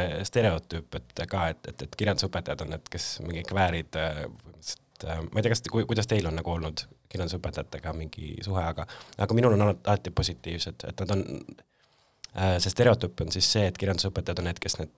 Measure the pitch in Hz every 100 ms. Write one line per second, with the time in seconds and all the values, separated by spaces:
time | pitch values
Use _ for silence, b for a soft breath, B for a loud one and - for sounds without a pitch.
0 | 90 82 98 123 107 85 - 82 - 80
1 | - - - 92 82 76 - - - -
2 | 104 92 90 98 90 - 78 80 - 85
3 | - - 85 82 - 98 90 85 78 80
4 | 80 76 - - - - - - _ -
5 | 80 80 82 110 110 113 - 113 101 110
6 | 104 107 85 80 85 82 78 78 - -
7 | - 95 87 87 80 78 - - 82 78
8 | 80 - 76 71 92 95 82 80 - B
9 | B - 101 113 123 101 104 92 95 101
10 | 92 - - 85 90 85 - - - 85
11 | 95 98 - - - - _ _ _ _
12 | _ _ - - 95 90 92 - 120 117
13 | 87 - 82 92 - 110 95 - 98 92
14 | 98 92 90 87 87 85 - - 80